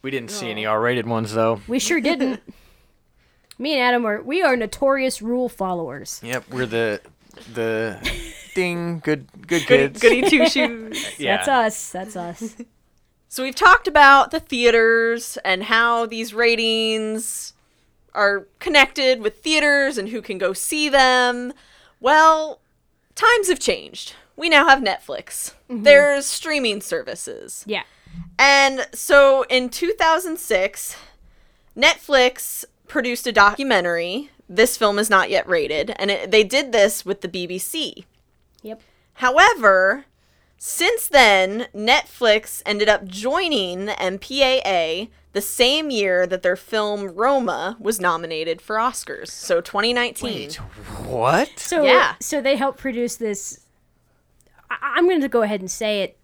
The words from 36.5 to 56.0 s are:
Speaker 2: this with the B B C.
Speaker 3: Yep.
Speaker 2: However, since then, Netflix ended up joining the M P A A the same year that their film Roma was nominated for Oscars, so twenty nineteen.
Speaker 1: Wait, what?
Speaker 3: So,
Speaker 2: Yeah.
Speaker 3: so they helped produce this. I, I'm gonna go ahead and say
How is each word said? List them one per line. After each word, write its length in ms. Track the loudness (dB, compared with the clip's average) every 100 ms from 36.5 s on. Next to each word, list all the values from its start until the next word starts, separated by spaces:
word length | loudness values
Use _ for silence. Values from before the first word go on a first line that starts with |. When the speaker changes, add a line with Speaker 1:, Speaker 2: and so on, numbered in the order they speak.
| 0 0
Speaker 2:
this 340 | 2 2 0 -8
with 160 | -8
the 60 | -8
B 180 | -8 -8
B 120 | -10
C. 480 | -8 -8 -8 -12 _ _ _ _ _ _
Speaker 3:
Yep. 180 | -18 -18 _ _ _ -2
Speaker 2:
However, 880 | 0 6 4 6 4 4 2 0 -8 _ _ _ _ _
since 500 | -12 -2 -2 -2 4
then, 600 | 6 8 6 2 -2 -8 -6
Netflix 840 | 0 0 0 -2 2 2 -2 -10 -6
ended 240 | 0 2
up 160 | 2 -2
joining 800 | -8 -4 -2 -2 -2 -2 -6 -8
the 160 | -4
M 160 | -4 -6
P 260 | -8 0
A 180 | 2 2 0
A 440 | 0 -2 -4 -8 _ _
the 80 | -6
same 500 | -6 0 2 2 -2
year 340 | -2 0 0 0
that 160 | 0
their 140 | -2 -2
film 540 | -4 -4 -2 -4 -8
Roma 680 | -2 0 2 0 -4 -8 -6
was 200 | -6 -2
nominated 600 | -2 -2 -6 -6 -6 -6
for 160 | -4 -2
Oscars, 500 | -2 -6 -14 -14 -14
so 320 | -14 -2 -2
twenty 320 | -2 -4 -2
nineteen. 560 | -2 -4 -6 -8 -8 -10
Speaker 1:
Wait, 60 | -14 -16 -18 -16 -14 -8
what? 540 | -2 2 2 0 -6
Speaker 3:
So, 240 | -4 2
Speaker 2:
Yeah. 320 | 6 6 4 -4
Speaker 3:
so 220 | -6 -2
they 140 | 0 0
helped 240 | -2 -4
produce 380 | -8 -4 -6 -6
this. 420 | -8 -8 -10 -18 _ _ _ _ _ _ _ _ _ _ _
I, 60 | -8 -4 0
I'm 120 | 2
gonna 220 | 2 0
go 140 | 0
ahead 160 | 0 -4
and 100 | -8
say 320 | -6 -4 -2